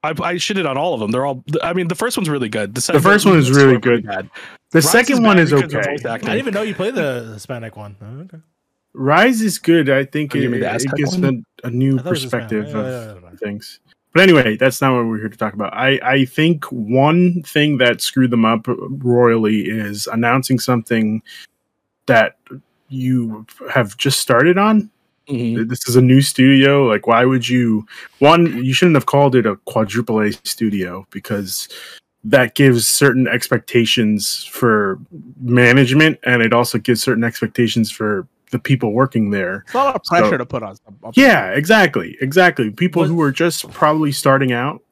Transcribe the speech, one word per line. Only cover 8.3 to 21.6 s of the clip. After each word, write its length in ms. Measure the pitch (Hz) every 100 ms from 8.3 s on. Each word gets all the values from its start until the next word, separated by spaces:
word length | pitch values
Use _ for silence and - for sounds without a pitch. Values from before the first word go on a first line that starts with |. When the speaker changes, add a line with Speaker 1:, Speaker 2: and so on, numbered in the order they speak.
| 160 _ _ _ _ _ -
Speaker 2:
Rise 440 | 135 151 226 233
is 160 | 220 -
good. 300 | - 165 139
I 140 | 135
think 320 | 135 147 151 -
Speaker 1:
Oh, 20 |
you 100 | 127
Speaker 2:
it, 20 |
Speaker 1:
mean 80 | 123
the 60 | 131
Speaker 2:
it 40 | -
Speaker 1:
Aztec 180 | 135
Speaker 2:
gives 220 | 147 143 185
Speaker 1:
one? 260 | 139 127 - _
Speaker 2:
a, 20 | 127
a 40 |
new 240 | 120 135
Speaker 3:
I 80 | 135
thought 40 | 131
it 40 |
was 120 | 170
Hispanic. 260 | 131 120 110
Speaker 2:
perspective 240 | 107 107
Speaker 3:
Yeah, 60 | 107
Speaker 2:
of 60 | 131
Speaker 3:
yeah, 280 | 127 110 95
yeah, 60 | 87
yeah. 40 | 92
Speaker 2:
things. 420 | 104 101 - - _ _ _
But 100 | 160
anyway, 340 | 190 160 123 107
that's 240 | 131 123
not 120 | 139
what 120 | 123 117
we're 120 | 110
here 100 | 110
to 60 | -
talk 160 | 110
about. 180 | 104 104
I, 240 | 107 131 135
I 200 | - 135 131
think 380 | - 156 165 -
one 760 | 127 104 127 143 170 180 175
thing 360 | 156 156 147 143
that 220 | 123 117
screwed 280 | - - 127
them 140 | 120
up 220 | 110 113 113
royally 920 | 120 - 139 127 120 120 113 110 107
is 440 | 101 110 104 104 -
announcing 520 | 113 117 127 127 131
something 640 | - 123 110 117 110 110 - - - _